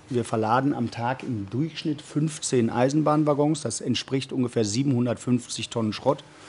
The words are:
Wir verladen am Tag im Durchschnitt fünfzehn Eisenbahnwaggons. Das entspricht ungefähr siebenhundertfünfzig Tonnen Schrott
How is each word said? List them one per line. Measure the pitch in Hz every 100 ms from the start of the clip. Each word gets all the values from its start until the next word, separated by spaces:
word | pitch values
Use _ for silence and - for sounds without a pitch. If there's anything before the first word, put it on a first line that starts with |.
| -
Wir | 120
verladen | 110 117 107 123 139 120
am | 113
Tag | - 120 131
im | - 113 98
Durchschnitt | 120 160 - 160 139
fünfzehn | - 151 156 - - 131 117
Eisenbahnwaggons. | 113 131 151 151 151 151 143 147 156
Das | 123 -
entspricht | - 113 - 135 131
ungefähr | 135 120 120 104
siebenhundertfünfzig | 110 139 120 123 110 - 123 - - -
Tonnen | 120 110
Schrott | 101 127 147 - -